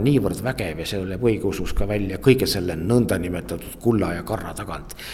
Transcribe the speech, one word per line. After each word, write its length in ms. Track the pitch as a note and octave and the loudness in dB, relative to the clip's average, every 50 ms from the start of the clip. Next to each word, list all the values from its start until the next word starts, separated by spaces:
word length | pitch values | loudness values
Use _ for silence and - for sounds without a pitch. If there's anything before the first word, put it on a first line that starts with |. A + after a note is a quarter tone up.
| G#2 | 2
niivõrd 340 | C3+ D3 B2+ G2 F#2+ F2 - G2+ | 4 4 4 4 2 -2 -2 -4
vägev 340 | B2+ C3 - G#2+ E2+ D#2 D#2+ | -4 -4 -2 -4 -4 -4 -6
ja 60 | E2+ - | -6 -4
see 120 | G#2+ G2 F#2 | -4 -4 -4
tuleb 220 | F#2+ F#2+ F#2 A#2+ A#2 | -4 -4 0 2 2
õigeusus 460 | A2 F#2 F2 G2 E2 D#2+ F2+ F2 - | 2 2 0 -2 -2 0 -2 0 0
ka 80 | - G2+ G2+ | 0 2 2
välja 280 | G#2 G#2 G2+ F#2+ F#2 | 0 0 -2 -2 -4
kõige 320 | F#2 - C3+ B2+ C3 G2+ F2+ | 2 6 6 6 6 4 0
selle 280 | - G2+ F2+ F2+ E2+ D#2+ | 0 -2 -2 -2 -2 -2
nõndanimetatud 960 | E2 F#2+ A#2+ B2 A#2 F#2 G2 F#2 E2+ F2+ F2+ F2 F2+ - E2+ E2+ - - - - | 0 4 4 4 4 4 2 0 0 -2 -4 -4 -4 -6 -8 -8 -8 -12 -14 -2
kulla 340 | - A#2 A#2 G#2 G2 F2 E2+ | 0 2 2 4 2 0 -2
ja 60 | E2+ E2 | -4 -4
karra 300 | F2+ G#2+ A2+ - E2 - | -4 -4 -4 -4 -6 -8
tagant. 380 | - G2+ F#2+ E2 D2+ D2 - - - - - | -8 -8 -8 -8 -10 -10 -12 -14 -14 -12 -12